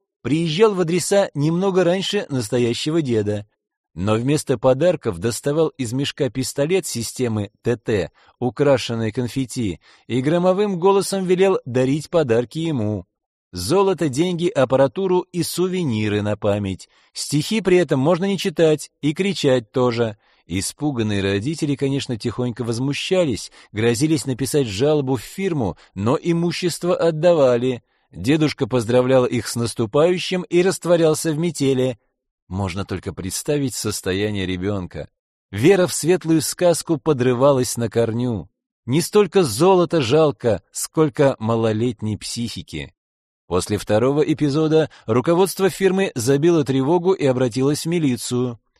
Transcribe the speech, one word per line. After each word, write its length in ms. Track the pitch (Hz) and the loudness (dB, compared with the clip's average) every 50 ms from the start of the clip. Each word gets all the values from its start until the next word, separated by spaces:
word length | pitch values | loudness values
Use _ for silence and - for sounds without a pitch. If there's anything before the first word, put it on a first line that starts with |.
| _ _ _ _ | _ _ _ _
приезжал 500 | - 120 143 165 170 165 151 175 220 220 | -4 -2 0 0 0 -2 2 4 2 2
в 80 | 202 180 | 4 0
адреса 500 | 185 156 180 175 - - 196 202 196 - - | -2 0 0 -2 0 2 2 2 2 0 -2
немного 480 | 147 143 156 165 175 190 196 180 185 | -2 0 0 0 0 0 0 2 2
раньше 440 | 180 170 180 196 180 - 202 208 185 - | 2 2 0 0 -2 -4 -4 -4 -4 -4
настоящего 760 | 143 127 117 - 127 123 120 117 120 - - 151 151 170 | -4 -6 -4 -2 0 0 0 0 -2 -2 -4 -2 -2 -2
деда. 440 | 156 123 117 110 104 104 104 104 107 _ _ _ _ _ _ _ _ _ _ | 0 0 0 0 0 0 -2 -4 -6 _ _ _ _ _ _ _ _ _ _
Но 200 | 80 92 104 107 | -4 0 0 0
вместо 420 | 113 120 135 151 151 - - 135 | 0 2 0 0 -2 0 -2 -2
подарков 600 | 120 - 131 127 131 160 180 175 147 - 117 92 82 | 2 2 2 2 4 2 2 0 0 -2 -6 -4 -2
доставал 500 | 90 117 120 - - 143 147 160 160 151 | -4 -4 -4 -2 -4 -2 0 0 0 0
из 240 | - - 131 107 | -2 -6 -8 -4
мешка 380 | 120 131 143 - - - 147 127 | -4 -4 -4 -4 -4 -4 -4 -4
пистолет 560 | - 131 131 - - - 143 156 185 190 - | -2 -4 -6 -4 -2 -4 -2 0 0 -2 -2
системы 640 | - - 120 110 - - - 127 117 110 107 101 101 _ _ | -4 -6 -6 -8 -8 -4 -4 -2 -2 -2 -2 -4 -6 _ _
Т 140 | _ 113 120 | _ -2 -2
Т, 340 | 117 _ - 113 98 85 76 _ _ _ _ _ _ | -2 _ -2 0 0 -2 -4 _ _ _ _ _ _
украшенный 720 | 120 123 - - 143 143 139 117 - - 117 113 113 110 | -4 -4 0 0 2 4 4 2 2 -4 -4 -4 -4 -4
конфетти, 680 | 107 131 123 117 - 139 135 120 - 131 117 98 85 - _ _ _ _ _ | -2 -4 -6 -4 -4 -6 -6 -4 -4 -4 -4 -4 -4 -6 _ _ _ _ _
и 160 | - 113 131 | -4 -4 -2
громовым 560 | 127 151 170 175 175 185 185 190 214 208 196 165 | 0 0 0 2 2 2 2 2 0 -2 -2 0
голосом 480 | 165 196 196 196 180 - 196 196 190 | 2 4 4 2 0 0 -4 -4 0
велел 320 | 175 185 175 190 196 185 - - | 0 2 2 4 2 2 0 -4
дарить 420 | 127 117 127 131 131 139 156 147 - | -2 0 0 2 2 0 -2 -4 0
подарки 520 | - 170 156 123 110 117 123 117 - 156 | 0 0 2 4 2 0 0 -2 -6 -6
ему. 440 | 160 165 156 123 104 104 107 98 - _ _ _ _ _ _ _ _ _ | -4 -2 -2 -2 -2 -2 -4 -6 -8 _ _ _ _ _ _ _ _ _
Золото, 560 | - 90 90 101 160 196 196 196 185 - 175 151 | -10 -8 -2 0 2 2 4 2 2 0 -2 -2
деньги, 400 | 120 135 170 185 180 160 175 175 | 0 0 0 0 0 -2 -2 -2
аппаратуру 760 | - 135 131 120 131 131 139 135 - 185 196 185 180 180 - _ | 2 0 0 2 4 2 2 2 0 -4 -2 0 0 0 0 _
и 120 | - 175 | -6 -4
сувениры 800 | 151 - - 170 180 185 180 185 175 139 113 107 107 107 101 104 | -4 -4 -2 -2 -2 -2 -2 -2 -2 -2 0 0 0 0 0 0
на 160 | 104 104 104 104 | 0 -2 -4 0
память. 500 | - 104 101 104 101 95 95 92 - _ _ _ _ _ | 0 0 0 0 -2 -4 -6 -6 -10 _ _ _ _ _
Стихи 480 | _ - - - - 147 151 - 214 220 | _ -12 -8 -2 -2 -2 -2 0 -4 -2
при 160 | 180 190 180 | 2 4 4
этом 240 | 180 175 139 156 135 | 4 4 2 0 2
можно 240 | 131 156 185 165 190 | 2 2 2 2 0
не 140 | 196 202 165 | -2 -2 -2
читать 520 | - 196 156 - 170 156 156 147 - - _ _ | -4 -4 0 2 4 4 4 0 -2 -16 _ _
и 100 | - 147 | -4 -4
кричать 580 | 156 - 190 202 175 - - 143 127 127 113 _ | -2 0 -2 -2 -2 0 2 2 2 2 0 _
тоже. 440 | _ 131 123 123 117 117 117 110 104 _ _ _ _ _ _ | _ 0 0 2 2 0 -2 -2 -4 _ _ _ _ _ _
Испуганные 760 | _ 85 98 95 - - _ 143 151 139 117 110 107 104 98 | _ -6 -4 -4 -4 -6 _ -4 -4 -2 -2 -2 0 0 0
родители, 560 | 95 98 98 101 107 139 165 - 165 143 139 | 0 0 -2 -2 -2 -4 -4 -4 -4 -4 -2
конечно, 400 | - 139 135 139 139 - - 123 | -2 -2 -2 -2 -4 -4 -6 -8
тихонько 480 | 104 - 120 110 - 123 123 113 - 123 | -4 -4 -6 -4 -2 -4 -4 -4 -6 -4
возмущались, 880 | 113 117 113 131 143 139 - - - 185 185 175 147 110 - - - _ - - _ | -4 -4 -2 -2 -4 -4 -4 -4 -2 0 0 0 0 -2 -6 -8 -16 _ -20 -20 _
грозились 540 | - 98 113 120 120 107 147 160 160 - - | -6 -2 0 0 2 2 0 0 0 0 -2
написать 440 | 135 127 113 135 123 - 147 135 113 | -4 -4 -4 -4 -2 0 -2 -2 -2
жалобу 480 | 98 92 135 147 156 151 139 127 131 | -2 0 0 2 2 0 0 -2 -4
в 40 | 117 | -4
фирму, 560 | - - - - 196 190 170 147 113 90 80 - - _ _ | -6 -12 -10 -6 -4 -2 -2 -2 -2 -4 -4 -8 -16 _ _
но 240 | 92 101 113 143 - | -4 0 0 0 0
имущество 760 | - 175 170 170 170 175 160 - 180 170 151 - - 175 180 | 0 -2 -2 0 0 -2 -2 -2 -4 -4 -4 -4 -2 -2 0
отдавали. 840 | - - 165 160 151 156 180 175 160 139 127 123 117 123 131 127 113 _ _ _ _ _ _ | 2 0 0 0 2 2 4 4 6 4 4 4 2 0 -2 -4 -6 _ _ _ _ _ _
Дедушка 560 | - - 87 120 151 160 156 143 - - 139 | -16 -6 0 0 2 4 2 0 0 -2 -4
поздравлял 600 | 110 127 123 110 104 120 127 127 127 131 131 123 | -2 0 -2 0 4 2 4 4 6 4 4 4
их 200 | 120 123 120 - | 2 -2 -4 -4
с 80 | - - | -4 -4
наступающим 880 | 120 117 113 - - 117 104 - 143 156 180 185 175 - - 180 185 | -4 -4 -4 -2 -4 -4 0 2 2 4 4 2 0 -2 -4 -4 -4
и 200 | 170 - 170 175 | -4 0 0 2
растворялся 680 | 180 196 156 - - 165 175 160 165 156 156 - - 165 | 2 2 0 -2 0 0 2 4 4 2 2 0 -2 -2
в 80 | 151 147 | -2 0
метели. 600 | 170 175 156 - 143 135 135 127 127 131 120 - _ _ _ _ _ _ _ _ _ _ | -2 -2 -2 0 0 0 2 2 0 -2 -4 -8 _ _ _ _ _ _ _ _ _ _
Можно 380 | 87 98 98 95 82 101 92 | -6 -4 -4 -4 -4 -6 -6
только 260 | - 98 87 - 95 | -6 -8 -8 -8 -10
представить 640 | 82 - 87 92 - - - - 147 147 139 127 - | -10 -8 -8 -8 -8 -6 -4 -2 -2 -2 -2 -4 -6
состояние 720 | - - 110 101 - - 98 92 98 104 107 104 101 95 | -6 -6 -6 -6 -4 -4 -4 -2 -2 -2 -2 -2 -4 -4
ребёнка. 600 | 90 92 90 90 101 104 98 90 82 - 76 71 - _ _ _ _ _ _ _ _ | -4 -4 -4 -4 -4 -4 -4 -8 -8 -10 -14 -14 -14 _ _ _ _ _ _ _ _
Вера 360 | - 101 117 175 202 180 180 | -4 2 4 4 6 6 2
в 60 | 165 | 0
светлую 480 | - - - 156 185 170 - 160 160 160 | -2 -4 0 0 0 0 2 0 0 0
сказку 560 | 143 - - - 180 175 165 - - - 165 | 0 -2 -4 2 2 2 2 2 0 -2 -4
подрывалась 800 | 131 - 160 151 123 123 127 127 117 131 147 139 127 127 - - | -2 0 -2 0 2 2 0 2 4 4 4 4 4 0 -2 -2
на 140 | 117 117 110 | -4 -6 -2
корню. 580 | - 117 117 113 110 117 123 127 117 95 - - _ _ _ _ _ _ _ | 0 0 0 0 0 -2 -2 -2 -4 -6 -8 -12 _ _ _ _ _ _ _
Не 160 | 117 127 165 | -2 0 0
столько 400 | 170 - - 208 208 175 - 196 | 0 2 4 2 2 4 4 2
золота 580 | 180 131 101 110 165 190 196 180 175 156 - 165 | 2 2 2 2 4 6 6 4 4 2 2 0
жалко, 640 | 135 107 139 160 160 147 120 - - 120 104 92 - _ | 2 4 4 4 4 4 2 0 0 0 0 0 -4 _
сколько 640 | _ - - - _ 165 160 147 - - 143 135 127 - | _ -10 -10 -4 _ 0 0 2 2 2 2 2 2 0
малолетней 800 | 110 110 117 113 113 113 110 107 117 127 117 - 107 107 104 | -2 -2 0 2 0 0 0 0 0 -2 -2 -4 -4 -6 -6
психики. 800 | 101 - - - 117 120 110 - - 80 - - 76 71 80 _ _ _ _ _ _ _ _ _ _ _ | -6 -8 -10 -8 -6 -6 -6 -8 -12 -12 -12 -12 -12 -12 -12 _ _ _ _ _ _ _ _ _ _ _
После 300 | _ 87 90 - - 104 | _ -2 -2 0 -2 -4
второго 460 | 95 - - 104 107 120 131 143 151 | -4 -2 0 0 2 2 2 2 2
эпизода 640 | 147 - 156 - 151 147 131 156 160 156 156 156 151 - - - _ | 2 0 0 0 0 0 0 0 0 2 2 2 2 0 -6 -14 _
руководство 640 | - 110 123 123 165 170 175 196 180 - - 190 185 | 0 0 2 2 2 2 2 2 0 0 0 -2 -2
фирмы 420 | - - 190 190 180 190 196 - - | 0 2 0 2 2 2 -2 -2 -2
забило 500 | 131 110 131 139 143 147 175 170 160 139 | -2 0 2 2 4 4 4 4 2 2
тревогу 480 | 135 131 135 131 139 175 180 165 127 | 0 0 0 2 2 0 0 2 0
и 140 | 120 - 143 | 0 2 2
обратилось 580 | 135 127 123 131 123 110 131 131 139 151 - - | 0 2 2 0 0 0 0 0 0 0 -2 -2
в 40 | 160 | -2
милицию. 720 | 170 175 156 135 123 113 - - 123 123 127 123 117 - _ _ _ | -2 0 0 0 0 -2 -4 -4 -2 -2 -2 -2 -6 -12 _ _ _